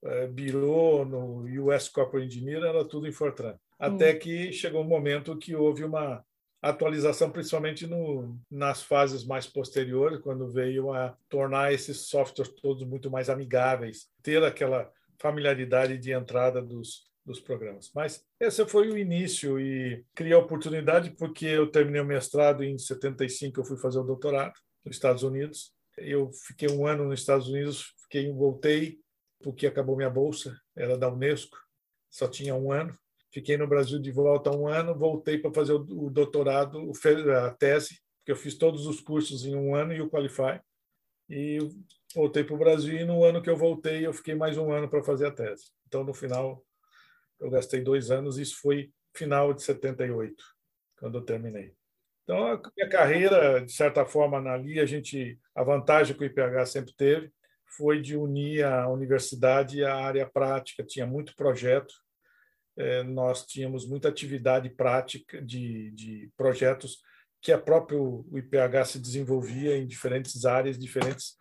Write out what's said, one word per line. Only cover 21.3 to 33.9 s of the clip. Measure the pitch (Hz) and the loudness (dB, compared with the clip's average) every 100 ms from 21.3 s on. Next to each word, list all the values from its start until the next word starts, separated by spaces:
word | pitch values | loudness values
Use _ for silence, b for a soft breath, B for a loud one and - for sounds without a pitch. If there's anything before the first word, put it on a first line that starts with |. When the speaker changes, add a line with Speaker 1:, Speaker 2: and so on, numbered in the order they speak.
| 156 156 | -4 0
Speaker 1:
eu | 156 151 | 2 4
terminei | 151 143 147 | 4 4 0
o | 143 | 0
mestrado | 139 127 143 147 135 | -2 0 4 4 4
em | 139 135 | -2 -6
setenta | - 127 139 127 131 | -8 -6 -6 -4 -4
e | |
cinco, | 127 143 131 | -4 -8 -6
eu | 127 | -6
fui | 131 | -4
fazer | 131 131 | -2 -2
o | |
doutorado | 127 131 147 139 139 - _ _ - | -2 -4 -2 -2 -4 -10 _ _ -16
nos | - | 0
Estados | 135 123 | 2 2
Unidos. | 131 135 151 151 - _ _ - | 0 -4 -6 -10 -18 _ _ -14
Eu | 139 143 131 | -4 -2 -2
fiquei | - - - 147 | -6 -18 -4 -2
um | 143 147 | 0 0
ano | 147 139 | 0 -2
nos | 135 | -2
Estados | - 139 127 | 2 2 2
Unidos, | 139 143 135 - _ | -4 -4 -6 -12 _
fiquei, | - 143 143 | -6 -4 -2
voltei, | 135 139 131 151 151 156 - _ _ _ _ | 2 2 2 2 2 0 -6 _ _ _ _
porque | 139 127 143 | -12 -2 -2
acabou | 143 127 135 | 0 -2 0
minha | 131 | 0
bolsa, | 127 147 156 135 120 _ - | 0 0 -2 -10 -16 _ -6
era | 123 127 | -2 0
da | 127 | 0
unesco, | 123 139 147 - - - _ _ _ _ | 0 0 -2 -6 -20 -20 _ _ _ _
só | - 127 | -4 -4
tinha | - 139 131 | -4 -4 -2
um | 135 | -2
ano. | 139 165 - _ _ _ | -2 -4 -10 _ _ _
Fiquei | - - 147 | -6 0 0
no | 147 | 4
Brasil | 143 127 | 2 2